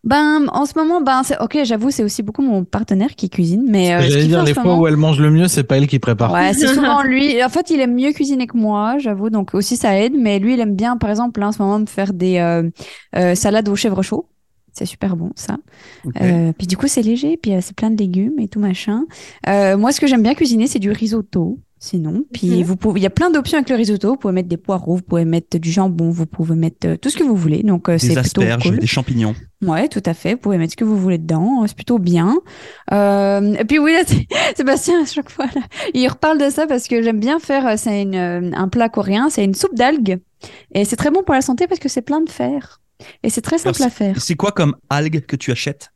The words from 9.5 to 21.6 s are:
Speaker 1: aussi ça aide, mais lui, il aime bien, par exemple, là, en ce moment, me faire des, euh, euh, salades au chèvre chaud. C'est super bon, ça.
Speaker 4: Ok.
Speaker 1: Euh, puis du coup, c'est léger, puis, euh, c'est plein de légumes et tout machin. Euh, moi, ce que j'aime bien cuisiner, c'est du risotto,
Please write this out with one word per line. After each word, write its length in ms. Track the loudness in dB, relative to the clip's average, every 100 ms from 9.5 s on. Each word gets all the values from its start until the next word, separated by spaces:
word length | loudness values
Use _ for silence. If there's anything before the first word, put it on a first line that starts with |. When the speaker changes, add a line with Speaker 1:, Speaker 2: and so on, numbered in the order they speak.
Speaker 1:
aussi 240 | -2 -2 0
ça 180 | 2 2
aide, 140 | 2 2
mais 220 | 2 2
lui, 160 | 2 0
il 40 |
aime 160 | 0 0
bien, 220 | -2 -2
par 140 | -2
exemple, 280 | 0 -2 -2
là, 100 | -4
en 20 |
ce 100 | 0
moment, 160 | 0 0
me 80 | -2
faire 280 | -4 -4
des, 260 | 0 0 2
euh, 280 | 2 0 -2 -6 -20 -20 _ 0
euh, 200 | 2 2
salades 340 | 2 0 0
au 60 | 0
chèvre 260 | 0 0
chaud. 260 | -2 -4 -6 _ _ _ _
C'est 120 | -10 -10
super 280 | -6 -6 -4
bon, 120 | -6 -10
ça. 220 | -10 -10 _ -20 -20 -14 -10
Speaker 4:
Ok. 80 | -2
Speaker 1:
Euh, 300 | 0 2 0 -2
puis 80 | -4
du 120 | -2
coup, 100 | -2
c'est 140 | 0
léger, 340 | 0 0 -2 -2
puis, 160 | -2
euh, 60 | -2
c'est 140 | -4 -4
plein 160 | -2
de 60 | 0
légumes 420 | 0 0 -2 -2
et 80 | -4
tout 120 | -2
machin. 440 | -2 -2 -4 -4 -4 -10 -20 -8 -2
Euh, 300 | 2 2 2
moi, 140 | 2
ce 100 | 2
que 60 | 2
j'aime 160 | 4
bien 100 | 2
cuisiner, 320 | 2 2 2 0
c'est 140 | 0
du 120 | -2
risotto, 680 | -2 -2 -4 -2 -2 -2 -6